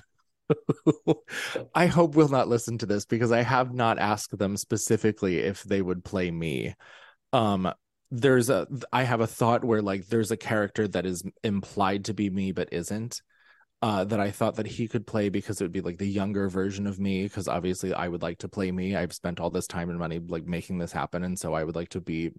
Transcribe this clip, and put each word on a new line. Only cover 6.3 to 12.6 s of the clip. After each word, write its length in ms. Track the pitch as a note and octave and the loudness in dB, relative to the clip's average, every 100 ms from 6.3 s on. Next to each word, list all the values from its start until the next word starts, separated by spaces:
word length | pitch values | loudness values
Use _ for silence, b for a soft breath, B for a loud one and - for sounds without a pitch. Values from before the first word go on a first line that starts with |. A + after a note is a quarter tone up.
me. 460 | E2+ E2 C2 A1 - b b b b _ | -2 -2 -2 -4 -8 b b b b _
Um, 400 | C3 G#2+ G2 F2+ - _ _ - | 2 2 2 0 -4 _ _ -10
there's 380 | B2 C3+ B2+ A#2+ | 2 6 6 6
a, 180 | G#2 - C3+ - | 2 0 -6 -4
I 120 | B2 | 0
have 180 | B2+ A#2 | 2 2
a 60 | A2+ | 0
thought 380 | - A#2 A#2+ | 2 4 4
where, 180 | B2 G#2+ | 4 2
like, 240 | G2+ G2 F#2 | 2 -2 0
there's 240 | A2+ G#2 | 0 0
a 60 | G#2+ | -2
character 500 | - A2 G2+ - G#2+ | -2 0 0 0 -2
that 160 | F2+ | 0
is 180 | F2+ F2+ F#2+ - | -2 -4 -6 -6
implied 640 | A2+ G2 - - G2 G2+ G2+ | -2 -2 -2 0 0 0 -2
to 80 | |
be 160 | G#2 G2+ | -2 -2
me 220 | F#2 F#2+ | 0 -2
but 200 | F2+ | -2